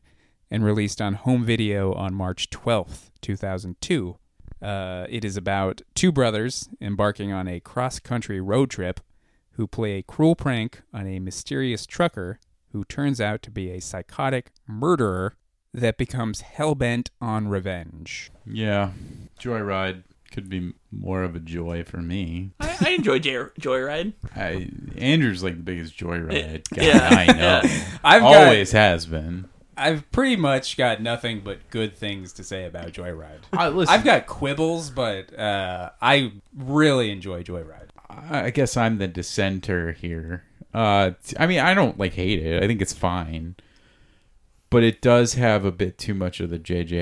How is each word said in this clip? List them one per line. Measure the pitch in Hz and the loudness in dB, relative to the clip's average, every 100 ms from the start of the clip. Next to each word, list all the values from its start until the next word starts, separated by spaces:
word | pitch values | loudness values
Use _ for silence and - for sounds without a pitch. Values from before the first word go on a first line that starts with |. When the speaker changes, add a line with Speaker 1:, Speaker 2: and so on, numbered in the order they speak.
| - _ _ _ _ | -8 _ _ _ _
Speaker 1:
and | 107 | 0
released | 107 104 104 - | 2 2 -2 -2
on | 104 | -4
home | 101 127 127 | -2 0 2
video | 117 113 107 101 95 | 2 0 0 0 0
on | 92 95 | -2 -4
March | 95 92 92 - | -4 -4 -4 -8
twelfth, | - 123 110 87 - - _ | -6 -2 -2 -2 -12 -20 _
two | - 95 | -8 -6
thousand | 98 92 92 87 | -6 -6 -8 -10
two. | - 165 90 - _ _ - - | -4 -2 -4 -10 _ _ -20 -12
Uh, | 104 98 92 90 90 | -8 -8 -8 -10 -8
it | 117 | -6
is | 104 98 | -6 -4
about | 92 98 95 - - | -2 0 -2 -4 -10
two | - 185 | 0 2
brothers | 139 120 107 120 - - - | 4 2 0 -4 -8 -12 -10
embarking | 104 101 104 101 101 | -6 -2 -2 -2 -6
on | 95 92 | -6 -6
a | 87 | -8
cross-country | - - 127 - - 120 - 98 | -8 -6 -6 -8 -8 -6 -6 -6
road | 95 117 139 | 0 2 0
trip | - 90 - - _ _ _ _ | -2 -8 -8 -14 _ _ _ _
who | - 107 | -8 -6
play | - 110 98 | -4 -4 -6
a | |
cruel | - - 156 165 | -8 2 2 2
prank | 143 120 110 - _ | 0 -2 -4 -10 _
on | 113 98 | -10 -8
a | 92 | -6
mysterious | 92 - - 139 131 110 - | -8 -10 -6 -4 -2 -4 -6
trucker | - 175 - 90 107 _ _ _ | -2 -2 -2 -8 -10 _ _ _
who | 104 | -10
turns | 98 - 143 123 | -8 -4 -2 0
out | 104 104 | -2 -4
to | - | -8
be | 110 92 | -10 -10
a | 90 | -10
psychotic | - 92 - - 135 131 - _ - | -10 -12 -10 -4 -2 -2 -6 _ -14
murderer | 107 151 165 107 92 92 - _ _ _ | -4 0 2 2 0 -4 -8 _ _ _
that | 123 117 110 | -2 -2 0
becomes | 123 131 113 101 | -4 -4 -4 -6
hell-bent | - - 156 143 120 120 - - | -10 -4 -2 0 0 -2 -4 -8
on | 117 110 104 | -4 -2 -2
revenge. | 98 95 90 82 82 82 - - - | -2 -4 -8 -10 -16 -14 -14 -16 -20
Speaker 2:
Yeah. | 107 107 107 101 98 92 - - - - | -10 -4 0 0 0 -4 -14 -18 -20 -12
Joyride | 123 113 101 95 95 92 - _ _ | -6 -4 -2 -2 -2 -6 -14 _ _
could | - 95 | -12 -8
be | 95 90 - _ | -6 -6 -10 _
more | 101 92 92 | -10 -6 -4
of | 90 | -4
a | 85 | -6
joy | 80 85 85 85 | -8 -8 -6 -6
for | 82 87 | -8 -8
me. | 85 95 87 85 95 - | -6 -4 -4 -6 -8 -6
Speaker 3:
I, | - - | -6 -2
I | 311 | 0
enjoy | 359 214 135 | 0 0 0
J-, | 151 127 127 - | 0 -4 -6 -8
Joyride. | 143 131 135 151 196 - - - | -4 -2 -2 -4 -6 -10 -12 -8
Speaker 2:
I, | 92 92 87 - - - | -6 -6 -8 -12 -12 -4
Andrew's, | 127 160 127 90 | 2 4 2 0
like, | 92 85 | -4 -6
the | |
biggest | 85 87 82 - | -8 -8 -8 -10
Joyride | 87 85 82 | -6 -6 -4
Speaker 3:
It, | - 80 78 - | -4 -6 -10 -8
Speaker 2:
guy | - 156 | 0 6
Speaker 3:
yeah. | 143 - | 8 8
Speaker 2:
I | - 87 | 6 6
know. | - - - | 6 4 4
Speaker 3:
<laughs> | |
Yeah. | - - - - | 2 0 -6 0
Speaker 1:
I've | 147 208 | 8 10
got | 131 151 156 | 12 12 12
Speaker 2:
Always | 110 95 | 8 6
has | 110 104 85 82 | 6 6 4 -2
been. | 80 80 87 90 - _ - | -6 -6 -8 -10 -20 _ -4
Speaker 1:
I've | 143 156 - | -2 -2 -2
pretty | - 269 220 | 0 2 2
much | 147 135 - - | 2 0 -2 0
got | 123 107 | 0 0
nothing | 113 117 120 107 | -2 -4 -4 -6
but | 101 95 - | -8 -12 -8
good | 117 110 - | -4 -4 -4
things | 104 98 92 | -8 -8 -12
to | - | -16
say | 92 95 90 | -12 -10 -10
about | 87 85 | -10 -12
Joyride. | - 87 80 78 78 - | -12 -10 -12 -14 -20 -6
Speaker 2:
I, | 165 170 | -2 0
listen. | 170 156 | 2 4
Speaker 1:
I've | 202 | 6
got | 247 160 - | 6 4 2
quibbles, | - 139 139 160 170 151 | -6 -4 -2 -2 -2 -6
but, | 131 117 98 92 - | -4 -4 -4 -10 -6
uh, | 107 98 92 90 90 - | -2 -2 -2 -6 -10 -2
I | 120 139 123 101 - 139 | 4 4 2 -6 -18 -12
really | 131 147 151 135 110 | 0 4 4 4 0
enjoy | 98 95 87 | -4 -8 -8
Joyride. | 87 87 78 76 - - - | -8 -10 -12 -18 -20 -20 -20
Speaker 2:
I, | 104 156 143 107 | -18 -6 -4 -2
I | |
guess | 143 123 123 | 0 0 2
I'm | 113 110 | 0 0
the | 98 | -2
dissenter | 87 85 - 98 95 - 90 82 | -4 -6 -2 0 -2 -2 -2 -2
here. | 80 87 82 80 87 - _ - | -6 -8 -8 -8 -10 -12 _ -8
Uh, | 110 107 101 95 87 | 0 4 4 4 0
t-, | - - | -8 -2
I | 165 | 2
mean, | 175 | 2
I | 156 | 4
don't, | 196 147 - | 4 2 0
like, | 95 | -4
hate | 90 92 98 | -2 -2 -2
it. | 80 85 | 0 0
I | 101 | 0
think | 113 | 0
it's | 95 | -4
fine. | - 90 90 80 80 82 92 _ _ _ _ _ _ _ _ _ _ _ | -2 -2 -2 -6 -8 -10 -14 _ _ _ _ _ _ _ _ _ _ _
But | 123 | 6
it | 113 110 | 6 4
does | 123 120 120 | 6 6 6
have | 127 120 104 | 2 2 2
a | 98 | 0
bit | 87 92 - | -2 -4 -4
too | - | -6
much | 98 90 - | -4 -4 -4
of | 87 | -6
the | 85 | -8
J | 80 87 | -4 -4
J | 85 87 | -2 -2